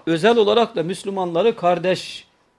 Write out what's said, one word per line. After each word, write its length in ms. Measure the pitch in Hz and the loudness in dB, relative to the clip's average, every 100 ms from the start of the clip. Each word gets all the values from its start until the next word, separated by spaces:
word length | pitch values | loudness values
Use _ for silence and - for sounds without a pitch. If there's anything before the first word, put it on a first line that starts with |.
| - | -2
özel 320 | 165 196 240 | 2 4 4
olarak 380 | 202 226 220 - | 4 2 0 -2
da 80 | |
Müslümanları 720 | 165 190 202 196 180 165 226 - | -6 -6 -8 -6 -4 0 0 0
kardeş 720 | 175 175 180 180 - - - _ _ | 0 0 0 -4 -6 -16 -20 _ _